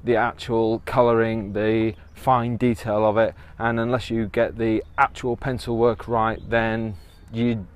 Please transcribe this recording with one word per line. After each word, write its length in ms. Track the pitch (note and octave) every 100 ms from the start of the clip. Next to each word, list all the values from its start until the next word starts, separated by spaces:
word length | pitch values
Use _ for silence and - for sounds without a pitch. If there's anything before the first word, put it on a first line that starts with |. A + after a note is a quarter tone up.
the 120 | A#2 A2+
actual 640 | A#2 - - A2+ A2+ A2+
colouring, 680 | - C3+ A#2+ A#2 A2+ A2+ G2+
the 420 | G2+ G#2+ A2 A2 G#2 -
fine 440 | - - B2+ A#2 A#2
detail 500 | B2 A2 A#2 G#2+ A2
of 100 | G#2+
it, 180 | G#2+ - - -
and 200 | A2+ A#2
unless 320 | A2+ B2+ -
you 160 | A2+ G#2+
get 320 | A#2 A2 G2
the 240 | A2+ A2 - -
actual 380 | C#3 - B2+ A#2
pencil 400 | C#3 B2+ - A#2
work 320 | A#2+ A2 -
right, 320 | A#2 A2 A2 -
then 460 | A#2 A2+ A2+ A2+ G2+ - - -
you're 320 | A2+ A#2+ A2+ F2+